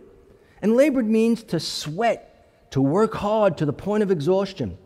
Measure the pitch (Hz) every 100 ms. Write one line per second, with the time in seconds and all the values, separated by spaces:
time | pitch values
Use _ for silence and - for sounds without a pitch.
0 | - - - - _ - 208 233 302 262
1 | 220 220 226 226 - 165 - - 151 165
2 | 226 - - _ _ _ - 135 135 180
3 | 220 - 202 220 202 147 147 - 190 214
4 | 196 180 143 190 196 - 107 87